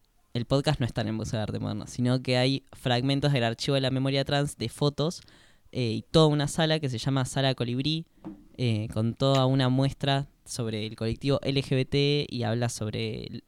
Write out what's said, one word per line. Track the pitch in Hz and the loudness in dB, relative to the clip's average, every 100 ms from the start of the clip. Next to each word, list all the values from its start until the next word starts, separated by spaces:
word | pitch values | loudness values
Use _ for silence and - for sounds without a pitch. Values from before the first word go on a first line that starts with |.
| _ _ _ | _ _ _
el | 120 117 | -8 0
podcast | 139 143 143 | 0 2 0
no | 117 | -2
está | - | -2
en | 110 | -4
el | |
Museo | 110 107 110 | -4 -4 -4
de | |
Arte | 107 107 | -4 -4
Moderno, | 107 107 - | -4 -6 -8
sino | - 123 127 | -2 0 0
que | 127 123 | 2 2
hay | 131 135 - | 2 0 -6
fragmentos | - 135 120 131 139 143 | -8 0 0 2 2 2
del | 143 | 2
Archivo | 113 117 - 139 | 0 -2 -2 0
de | |
la | 131 | 0
Memoria | 131 135 139 | 0 0 0
Trans | 135 143 143 - | 0 0 0 -4
de | 113 | -8
fotos, | - 147 143 151 - - - - - - | 0 0 2 -2 -2 -14 -20 -20 -20 -12
eh, | - 120 | -4 -2
y | 113 - | -2 2
toda | 165 156 | 6 6
una | 147 143 | 6 0
sala | - 160 156 | 0 2 2
que | 147 | -2
se | 120 | -2
llama | - 135 131 | 0 0 0
Sala | - 135 131 | 0 0 0
Colibrí, | 120 123 135 160 160 _ - - - - | -2 -2 -2 -2 -6 _ -16 -16 -20 -2
eh, | 123 107 107 | 0 0 -2
con | 110 113 110 | -2 -2 0
toda | 135 139 131 | 2 4 4
una | 135 127 | 2 2
muestra | 127 135 - 139 139 139 _ - | 2 0 -2 -2 -2 -2 _ -14
sobre | - 113 110 110 | -6 -4 -4 -6
el | 113 | -4
colectivo | 113 117 139 135 | -4 -2 0 0
L | - 139 | 0 -2
G | 131 135 | 0 0
B | 131 | 2
T | 143 143 147 - | 2 2 2 -2
y | 120 | -4
habla | 113 117 120 | -2 0 -2
sobre | - 107 107 113 123 113 - | -2 -6 -4 -6 -6 -10 -12